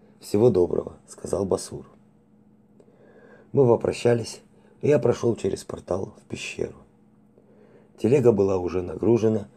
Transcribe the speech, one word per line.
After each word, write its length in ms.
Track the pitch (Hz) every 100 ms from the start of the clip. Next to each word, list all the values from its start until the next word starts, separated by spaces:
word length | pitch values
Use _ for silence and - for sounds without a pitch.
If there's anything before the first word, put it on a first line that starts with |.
| _ _
Всего 300 | - 104 123
доброго, 480 | 92 87 - - - _
сказал 360 | - - 87
Басур. 420 | 95 92 - - - - _ _ _ _ _ _ _ _ _ _ - - - - -
Мы 140 | 131 127
попрощались, 720 | 110 - - 117 117 110 - - _ _ _
и 60 | -
я 100 | 147
прошёл 360 | 127 117 120
через 300 | 107 - -
портал 500 | - - - 90 101 -
в 60 | _
пещеру. 480 | - - - - - - _ _ _ _ _ _ _ - - _ -
Телега 340 | 107 117 117
была 280 | 101 98 95
уже 240 | 87 87
нагружена 680 | 90 82 90 117 110 110 -